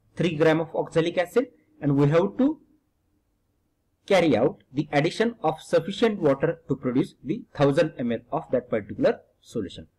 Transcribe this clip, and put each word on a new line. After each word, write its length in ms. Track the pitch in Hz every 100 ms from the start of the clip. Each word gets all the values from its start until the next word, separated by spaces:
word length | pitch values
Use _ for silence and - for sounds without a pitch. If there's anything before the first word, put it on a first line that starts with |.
| _ -
three 200 | 175 151
gram 240 | 160 160
of 120 | 160
oxalic 440 | 165 - 165 170 180
acid, 300 | 170 233 277 _ _ _
and 160 | 139 139
we 100 | 143
have 300 | 165 196 -
to 220 | 277 320 _ _ _ _ _ _ _ _ _ _ _ _ _ _ -
carry 320 | 190 165 107
out 260 | 139 - _
the 160 | 131 -
addition 420 | 147 160 - 233 -
of 180 | 156 -
sufficient 560 | - 170 - - 226 202
water 420 | 151 135 156 170 -
to 60 | 139
produce 380 | 127 123 - _
the 220 | 127 220 -
thousand 380 | - 143 139 151 147
M 160 | 120
L 60 | 113 -
of 180 | 156 -
that 180 | 123 -
particular 500 | 113 107 107 180 - _ _
solution. 460 | - 117 92 82 80